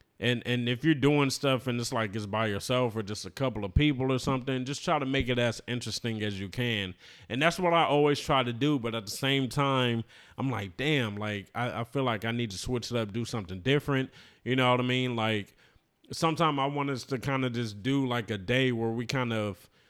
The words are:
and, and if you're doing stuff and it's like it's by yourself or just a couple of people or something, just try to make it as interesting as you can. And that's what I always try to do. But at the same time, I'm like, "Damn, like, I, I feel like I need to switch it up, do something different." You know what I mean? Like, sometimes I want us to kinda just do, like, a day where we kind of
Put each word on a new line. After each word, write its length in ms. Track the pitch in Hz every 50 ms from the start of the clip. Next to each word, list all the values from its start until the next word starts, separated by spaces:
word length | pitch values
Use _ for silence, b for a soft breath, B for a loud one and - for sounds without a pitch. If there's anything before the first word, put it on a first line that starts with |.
| _ _ _ -
and, 240 | - 120 123 120 -
and 200 | 123 123 123 120
if 160 | 120 123 117
you're 120 | - 160 156
doing 340 | 135 123 143 147 147 139 135
stuff 380 | - - - 139 131 123 127
and 120 | 127 120 120
it's 140 | 117 -
like 240 | 131 117 110 104 95
it's 80 | 110 104
by 220 | 98 104 107 113
yourself 500 | 110 101 98 - - 127 127 127 117 104
or 60 | 113
just 240 | 104 95 104 - -
a 40 | 95
couple 360 | - - 135 131 107 107 101
of 80 | 95 -
people 360 | - 147 151 143 123 131 131
or 80 | 131 123
something, 460 | - 143 135 131 120 135 131 127 127
just 180 | 131 143 -
try 160 | - 185 165 151
to 60 | 139
make 240 | 131 139 139 131 123
it 100 | 123 120
as 220 | 120 117 107 - - -
interesting 540 | 120 123 - 113 101 - - 117 110 107
as 180 | 107 104 101 95
you 80 | 98 95
can. 460 | 92 123 123 120 113 104 98 92 90 B B B B B B -
And 140 | 110 127
that's 160 | 151 170 165 -
what 160 | 185 170 170
I 100 | 165 156
always 340 | 113 143 147 147 147 147 143
try 240 | - - 147 131
to 100 | 123 120 120
do. 240 | 113 135 147 151 131
But 160 | 110 117 110
at 100 | 113 101
the 60 | 98
same 400 | - - 135 135 139 139 135 117
time, 540 | - 147 143 139 135 131 127 120 117 113 110 B B B B B B -
I'm 120 | 117 135
like, 280 | 123 104 101 95 82 -
"Damn, 380 | 131 151 156 139 120 107 101
like, 320 | 104 107 107 107 101 95 - -
I, 260 | 117 120 120 76 107
I 40 | 117
feel 180 | - - 139 131
like 200 | 123 113 101 110
I 60 | 113
need 200 | 117 120 120 107
to 40 | 95 92
switch 320 | - - 127 120 120 -
it 60 | 120
up, 160 | 120 113 104
do 140 | 98 117 117
something 340 | - - 113 95 85 95 92
different." 480 | 85 131 139 147 - - 139 131 131 131 B B B B B B
You 140 | B 120 127
know 140 | 131 127 123
what 100 | 123 123
I 40 | 123
mean? 320 | 127 127 127 127 127 120
Like, 380 | 113 110 110 110 104 98 - - b b b b b b _ _ _ _ -
sometimes 460 | - - 170 165 156 135 170 156 147 139
I 60 | 135
want 220 | 143 143 143 139 143
us 160 | 139 120 -
to 140 | - 135 120
kinda 320 | 110 139 139 131 131 127
just 320 | 117 120 120 107 101 101
do, 240 | 95 131 139 139 135
like, 240 | 123 120 120 107 113
a 80 | 110 98
day 340 | 92 92 120 131 131 127
where 180 | 120 113 113 113
we 140 | 113 120 120
kind 300 | 113 - 135 127 117 113
of 340 | 110 107 104 95 - - b b b b